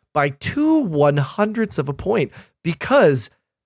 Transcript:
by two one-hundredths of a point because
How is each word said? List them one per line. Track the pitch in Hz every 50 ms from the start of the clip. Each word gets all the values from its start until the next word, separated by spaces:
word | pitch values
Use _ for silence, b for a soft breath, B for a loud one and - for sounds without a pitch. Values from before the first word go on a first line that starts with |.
| _ _
by | _ 151 143 147
two | 139 - - - - 285 302 311 320 311
one-hundredths | 277 185 156 143 143 147 143 147 139 - - - 208 220 214 226 220 208 - -
of | 139 139
a | 139
point | - - 185 226 214 139 - B B B B B B _
because | 170 160 - - - 262 285 220 156 139 127 - - - _ _ _ _ _ _